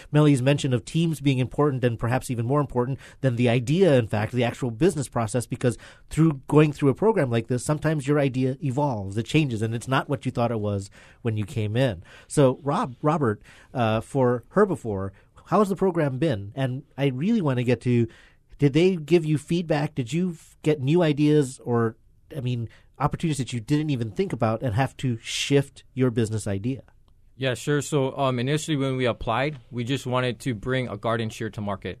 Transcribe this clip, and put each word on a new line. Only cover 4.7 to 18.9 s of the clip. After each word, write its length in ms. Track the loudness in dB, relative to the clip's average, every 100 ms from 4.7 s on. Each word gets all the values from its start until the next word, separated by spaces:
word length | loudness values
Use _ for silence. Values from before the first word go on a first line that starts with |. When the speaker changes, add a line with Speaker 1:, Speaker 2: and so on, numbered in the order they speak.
Speaker 1:
business 360 | 0 0 2 -4
process, 380 | -4 -2 -4
because 320 | -4 -2 -2 -2 -8 -20 -6
through 320 | 2 2 2 2
going 240 | 4 4
through 160 | 4 0
a 60 |
program 340 | 2 2 2 2
like 180 | 0 0
this, 140 | -2 -2
sometimes 420 | -2 0 -2 0
your 100 | 2
idea 380 | 2 0 -2 -2
evolves, 540 | -4 -2 -2 -2 -6 -6
it 80 | 0
changes, 340 | 2 2 0
and 140 | -4
it's 120 | -4 -2
not 220 | -2 -2
what 160 | -4
you 80 | -4
thought 180 | -2 0
it 80 | 0
was 300 | -2 -2 -6 -14 -20 _
when 160 | -4 -4
you 80 |
came 320 | -4 -4 -2 0
in. 260 | 0 -2 -12 -20 -6
So, 300 | 4 4 4
Rob, 320 | -2 -4 -4 -4
Robert, 400 | -2 0 0 -2 -8 -20 -10
uh, 260 | -2 0 0
for 440 | -2 0 2 0 -2
Herbivore, 560 | 2 2 0 -4 -6 -6 -10 _ _ -2
how 100 | 0
has 100 | 2
the 80 | 0
program 400 | 0 2 0 0
been? 340 | -2 -2 -6
And 300 | -4 -4 -4 -10 -2
I 120 | -2
really 340 | 0 0 0
wanna 200 | 2 0
get 200 | 2 0
to, 260 | 2 2 2 -4 -20 _ _ 0
did 140 | 2
they 240 | 4 2